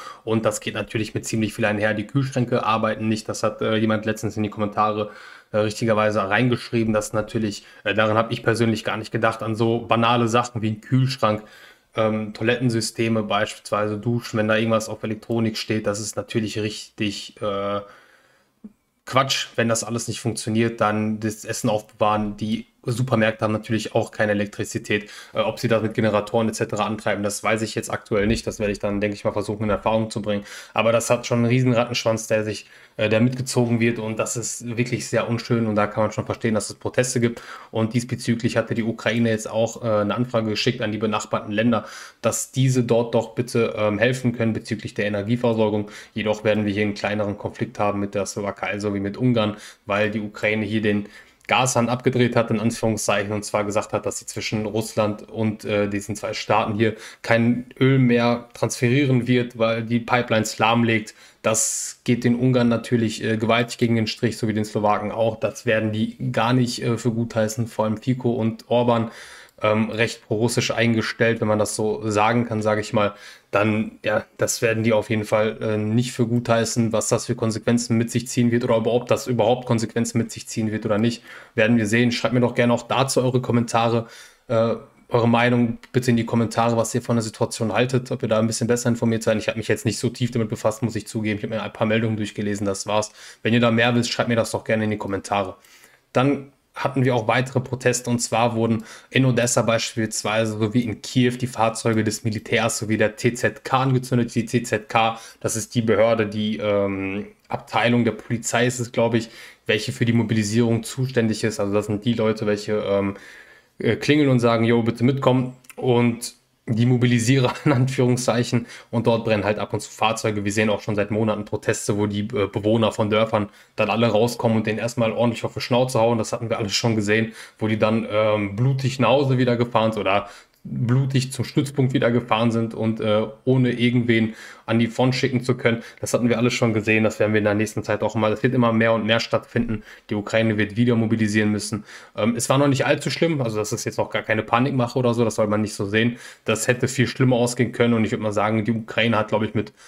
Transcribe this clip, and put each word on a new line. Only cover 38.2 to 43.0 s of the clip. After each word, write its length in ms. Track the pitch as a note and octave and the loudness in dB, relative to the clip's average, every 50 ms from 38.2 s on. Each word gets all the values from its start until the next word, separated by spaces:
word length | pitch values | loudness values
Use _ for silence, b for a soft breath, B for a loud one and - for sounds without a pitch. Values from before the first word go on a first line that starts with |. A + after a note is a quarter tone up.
| - B2 A2+ A2+ - A2 - | -2 -2 -2 0 0 0 0
hatte 200 | A#2 A2 - A#2+ | 0 -2 -2 -2
die 80 | A#2 G#2+ | -2 -2
Ukraine 460 | A2 A2 - - A2+ A#2 A#2 A#2 A2+ | -4 -4 -2 -2 0 0 2 2 2
jetzt 200 | A2 G#2+ - - | 2 0 -2 -4
auch, 340 | G#2 A2+ A#2 A2+ - - B2 | -2 0 -2 -2 -2 -4 -2
äh, 180 | A2+ G#2+ G#2 | 0 0 0
eine 120 | G#2 G2+ G2+ | 0 0 0
Anfrage 380 | A2+ A#2+ B2 - A2+ A2 A2 | -2 -2 0 0 -2 0 0
geschickt 320 | G#2 - - B2 A#2 - A2+ | -2 0 0 -2 -2 -2 -4
an 80 | G#2 | -4
die 80 | G#2+ G2+ | -4 -2
benachbarten 520 | A2 G#2 G#2 G#2+ - - - G#2 - A2 | -2 -2 -2 -2 -4 -4 -6 -6 -4 -4
Länder, 340 | G#2 G#2+ A2+ A#2+ A2+ G#2 B B B B B B B B | -2 2 2 2 2 0 B B B B B B B B
dass 300 | - A2+ - - - - | -2 -2 -2 -2 -6 -4
diese 320 | - C3 C3 C3 B2+ B2+ A#2 | 0 2 2 2 4 2 2
dort 320 | A#2 A#2 A#2 | 4 4 2